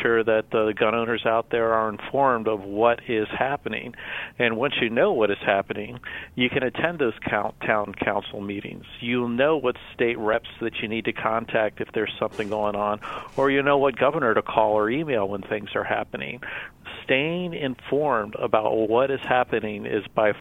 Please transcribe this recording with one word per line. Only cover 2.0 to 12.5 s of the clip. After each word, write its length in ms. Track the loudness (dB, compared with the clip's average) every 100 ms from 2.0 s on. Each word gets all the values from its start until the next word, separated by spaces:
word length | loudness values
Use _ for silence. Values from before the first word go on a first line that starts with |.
| -4 2 2 2 0
of 160 | -2
what 380 | -2 2 4 2 0
is 200 | -2 0
happening. 680 | 0 -2 -2 -4 -6 -8 -10 -10 -10 -8 0
And 180 | 0 2
once 160 | 0 0
you 80 | 0
know 240 | 2 2
what 160 | 4 2
is 80 | 2 2
happening, 540 | 2 2 -4 -8 -10 -12 -14 -8
you 160 | 0 0
can 140 | 2
attend 340 | 0 0 -2 0
those 160 | -2 -2
count-, 360 | -2 0 -2 -2
town 320 | 0 0 -2
council 480 | -4 -2 -2 -4 -8
meetings. 440 | -8 -8 -8 -12 -14 -10
You'll 300 | -4 -2 0
know 280 | 2 2 2
what 180 | 0 -4 -6
state 240 | 0 0 0
reps 320 | 0 0 -2 -6
that 220 | -6 -4
you 60 | -4
need 180 | -4 -4
to 80 |
contact 680 | -2 -2 -2 -2 0 0 -4
if 100 | -6
there's 220 | -4 -4 -4
something 320 | -6 -4
going 260 | -4